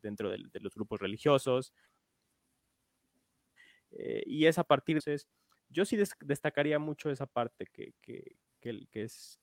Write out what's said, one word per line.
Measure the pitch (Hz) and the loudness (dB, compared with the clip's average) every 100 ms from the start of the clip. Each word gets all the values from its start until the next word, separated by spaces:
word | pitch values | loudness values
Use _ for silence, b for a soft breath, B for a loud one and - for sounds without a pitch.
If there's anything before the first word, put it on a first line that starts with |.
dentro | 107 104 104 | -8 -4 -4
del, | 98 98 | -4 -8
de | 98 | -10
los | 101 | -10
grupos | - 104 107 | -8 -6 -4
religiosos, | 95 107 147 139 - 127 127 _ _ _ _ _ _ _ _ _ _ _ _ _ _ _ _ _ _ _ b b _ | -4 0 4 4 4 0 -2 _ _ _ _ _ _ _ _ _ _ _ _ _ _ _ _ _ _ _ b b _
eh, | - - - - | -10 -6 -4 -4
y | 151 156 | 4 4
es | 160 | 6
a | |
partir | 170 139 - 160 | 4 4 4 0
de, | |
entonces, | - 147 - _ _ _ _ | 2 -4 -6 _ _ _ _
yo | 156 | -2
sí | 196 214 | 2 2
des-, | 196 - | 2 0
destacaría | 143 143 156 - 147 151 | -4 -2 0 2 2 2
mucho | 151 147 156 | 0 -4 -4
esa | 135 135 | -4 -4
parte | - 117 - 95 | -2 -2 -4 -12
que, | - - - | -12 -16 -16
que, | - 117 - - _ _ | -16 -14 -16 -20 _ _
que | 117 | -10
el, | 110 - | -10 -10
que | 110 | -8
es, | 110 - - - | -8 -10 -20 -8